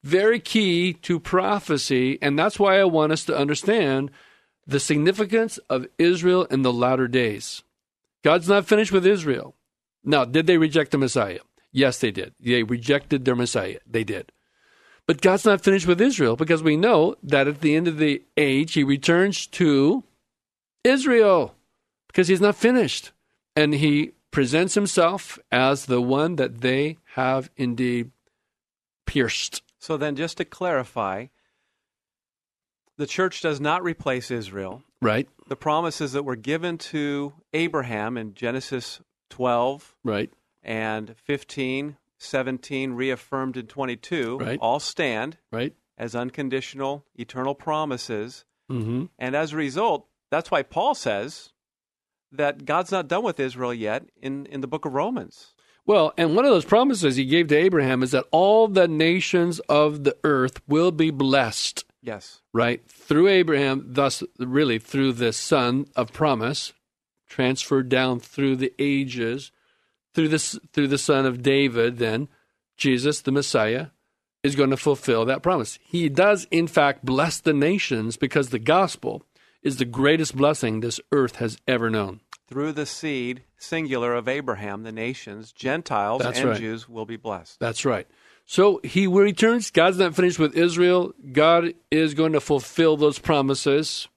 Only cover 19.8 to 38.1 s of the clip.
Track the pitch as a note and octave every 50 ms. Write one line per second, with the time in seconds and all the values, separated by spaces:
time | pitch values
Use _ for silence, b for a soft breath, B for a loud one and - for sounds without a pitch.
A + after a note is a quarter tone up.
19.8 | C#3 D3+ G#3+ C4 - _ _ _ _ _ _ _ _ _ _ _ _ _ _ _
20.8 | _ B3 C4 C4+ C4 C#4+ A#3+ A#3 G#3+ G3+ F#3 E3 B2+ G2 _ _ _ _ _ _
21.8 | _ _ _ _ _ _ - - F#3 E3+ F#3+ E3+ G3+ G#3 G3+ - - A#3 B3+ B3+
22.8 | G3+ B2+ - - - - _ _ _ _ _ _ _ _ _ D3+ D3+ D3+ D3+ C#3
23.8 | D#3 D3+ D3 D3 D#3 - _ _ _ _ - D3+ C3+ B2 C#3+ D#3+ F3+ F#3 - G3+
24.8 | G3+ F#3+ - F#3+ E3 E3+ F#3+ F#3 - - - - _ _ - B2 C3 C3+ C#3+ C3+
25.8 | - C3 B2+ B2 A#2+ B2 C3+ C#3+ D3+ E3+ F3 D3 C3 B2 A#2+ A#2 B2 B2+ C3 C3+
26.8 | D3 D#3 D#3+ _ _ _ - C3 C3 C3 C3 C3+ C3 - _ - C3 B2 A#2+ A2+
27.8 | B2 B2 A#2+ A#2+ A#2 C3 _ _ _ _ _ _ _ _ _ _ _ _ _ _
28.8 | _ _ _ _ _ - - C#3+ B2 - - - - - - - _ _ _ _
29.8 | - - D#3+ C#3+ D3 D3+ C#3+ C3 D#3+ E3 - - E3+ _ - - F#3 F3+ D#3+ C3
30.8 | B2 - _ B2 G#2 F#2+ F#2+ G2+ B2 C#3+ _ _ _ _ _ _ _ _ _ _
31.8 | _ _ _ _ _ _ _ _ _ _ _ _ _ _ _ _ _ _ _ _
32.8 | _ _ _ - D3 C#3 - - F#3+ F3+ - - - D#3+ D3+ C3+ C#3+ D3 D#3+ F3+
33.8 | F3+ F3 D#3+ - - C#3 C3 B2+ A2+ - B2 A#2 G#2 F#2+ F#2+ G2+ F#2+ F#2 G2+ C3
34.8 | _ _ _ _ - A2 G#2+ A#2 C#3 _ _ _ _ _ C#3 _ - D#3 D3+ D#3+
35.8 | E3+ E3 D3+ - D#3 C3+ B2+ C#3+ D3 C3+ B2+ A#2 A2 C3 D3+ E3 E3+ F3 E3+ D#3+
36.8 | - - - D3+ D3 C#3+ C#3+ C#3+ C#3+ C#3+ C#3+ _ _ _ - D#3 E3 E3 D#3+ D3+
37.8 | B2+ A#2+ A#2 G#2+ G#2 A2+